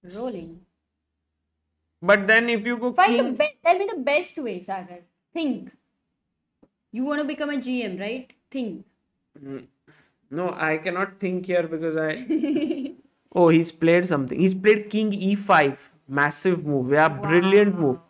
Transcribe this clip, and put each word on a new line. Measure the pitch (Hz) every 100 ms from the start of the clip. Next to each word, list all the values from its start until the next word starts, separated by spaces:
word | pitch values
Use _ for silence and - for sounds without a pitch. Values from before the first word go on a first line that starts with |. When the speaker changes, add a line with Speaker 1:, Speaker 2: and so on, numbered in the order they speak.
| 180 185
Speaker 1:
rolling. | 247 208 165 165 _ _ _ _ _ _ _ _ _ _ _ _ _ _
Speaker 2:
But | 175 202 196
then | 220 233
if | 226 220
you | 240
go | 247
Speaker 1:
Find | 247 370 240
Speaker 2:
king | 247
Speaker 1:
the | 262
be-, | 427 - 330
tell | 359
me | 403
the | 403
best | 247 294 359 -
way, | 247 185
Sagar. | 185 190 185 180 175 _ _
Think. | 330 311 220 185 _ _ _ _ _ _ _ _ _ _ _ _
You | 214 262
want | 294
to | 294
become | 302 294
a | 285
G | 247 254
M, | 220 180
right? | 202 254 254 _ _
Think. | 277 233 160 - _ _ _ _ _
Speaker 2:
Mm, | 139 135 - _ _ _ _ _ _
no, | 143 180 -
I | 156 156
cannot | 170 175 196 -
think | 190 180 180
here | 175 165
because | 160 165 160
I | 156 156 254
Speaker 1:
<laughs> | 311 285 285 285 302 269 - _ _ _ -
Speaker 2:
Oh, | 170
he's | 165 165
played | - 165 170 180
something. | 151 127 -
He's | 185 190
played | 202 214 208
king | 214 214
E | 202 185 202
five. | - 180 143 139 - _ _
Massive | 135 143 147 185 175 147
move. | 139 127
Yeah, | 143 156
brilliant | 147 147 165 185 196 208 185
Speaker 1:
Wow. |
Speaker 2:
move. | 151 131 _